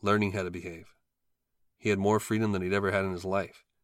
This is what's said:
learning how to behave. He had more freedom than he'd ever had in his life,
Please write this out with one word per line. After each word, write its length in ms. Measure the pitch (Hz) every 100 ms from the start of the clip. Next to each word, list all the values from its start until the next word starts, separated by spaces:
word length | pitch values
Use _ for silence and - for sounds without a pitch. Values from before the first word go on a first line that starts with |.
learning 320 | 101 104 101
how 100 | 98
to 80 | 90
behave. 420 | 87 90 82 - _ _ _ _ _ _ _ _ _
He 120 | 110
had 100 | 98
more 180 | 101 107
freedom 320 | - 110 107
than 120 | 98
he'd 100 | 90
ever 180 | 98 98
had 140 | 98
in 80 | 95
his 120 | 90
life, 400 | 95 98 92 - _ _